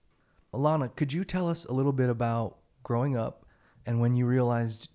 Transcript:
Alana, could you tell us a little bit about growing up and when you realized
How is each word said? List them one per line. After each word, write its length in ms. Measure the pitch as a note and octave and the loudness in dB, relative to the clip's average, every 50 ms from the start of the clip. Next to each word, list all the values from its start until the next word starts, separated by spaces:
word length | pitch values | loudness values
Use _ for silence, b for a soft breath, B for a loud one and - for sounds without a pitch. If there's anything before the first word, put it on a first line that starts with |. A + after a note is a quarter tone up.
| _ _ b b b b b b b b - | _ _ b b b b b b b b -4
Alana, 420 | B2 C#3+ D3+ D#3+ D#3 C3 A#2+ - | 0 0 2 2 0 -2 -2 -2
could 160 | - D3+ C3 | -4 -4 -2
you 120 | C#3 F3 F#3+ | -2 -4 -4
tell 220 | - F#3 F#3 F3+ | -2 -2 -2 0
us 200 | E3+ E3 E3 - | 0 -2 -2 -4
a 80 | - C3 | -4 0
little 180 | C3 C3+ C#3+ | 0 2 2
bit 160 | C#3 C3 B2+ B2 | 2 2 2 2
about 480 | A#2+ A#2 A#2+ A#2 A#2 A#2 A2+ - - _ _ _ _ _ | 2 0 0 0 0 -2 -2 -4 -8 _ _ _ _ _
growing 360 | - - A#2+ A#2+ C3 C#3+ C3 A#2 | -6 -2 0 0 0 0 0 -2
up 260 | A2+ B2+ - - - b b b b b b b b | -2 -4 -6 -12 -20 b b b b b b b b
and 160 | B2 A#2 A#2 | -2 0 2
when 160 | A#2+ A#2+ B2 | 2 2 2
you 80 | B2 B2 | 2 2
realized 640 | A#2+ B2+ C3 B2 A#2+ A#2+ A#2 A#2 A2+ A2 - - - | 2 2 2 2 2 2 0 -2 -2 -6 -8 -14 -18